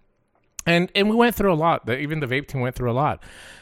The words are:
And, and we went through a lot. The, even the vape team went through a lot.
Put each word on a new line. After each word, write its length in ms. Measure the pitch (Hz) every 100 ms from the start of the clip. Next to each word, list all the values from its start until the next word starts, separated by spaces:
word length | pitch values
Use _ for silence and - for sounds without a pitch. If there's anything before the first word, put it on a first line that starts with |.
| _ _ _ _ _ - 165
And, 240 | 170 -
and 140 | 202 208
we 80 | 226
went 180 | 240
through 180 | 202 202
a 20 |
lot. 320 | 156 165 - -
The, 120 | 131
even 220 | 147 156
the 60 | 131
vape 200 | 131 -
team 120 | 135
went 160 | 123 -
through 140 | 120
a 40 |
lot. 280 | 123 147 - - - - -